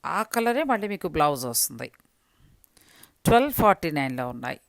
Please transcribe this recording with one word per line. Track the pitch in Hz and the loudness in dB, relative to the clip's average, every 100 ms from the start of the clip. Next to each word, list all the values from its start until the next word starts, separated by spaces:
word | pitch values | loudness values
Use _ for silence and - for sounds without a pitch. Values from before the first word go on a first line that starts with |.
| - | -4
ఆ | 175 | -4
కలరే | 220 233 233 240 | -2 -2 0 0
మళ్ళీ | 302 226 202 | 0 -2 -2
మీకు | 202 180 | -6 -4
బ్లౌజ్ | 156 147 139 123 | 2 2 2 -2
వస్తుంది. | 117 - 117 127 _ _ _ _ _ - _ _ _ _ - - _ - | -2 -2 -6 -12 _ _ _ _ _ -20 _ _ _ _ -20 -20 _ 4
ట్వెల్వ్ | 233 285 | 4 4
ఫార్టీ | - 214 196 170 | 2 4 4 0
నైన్లో | 151 135 127 123 | -2 -4 -4 -8
ఉన్నాయి. | 120 127 - | -8 -8 -10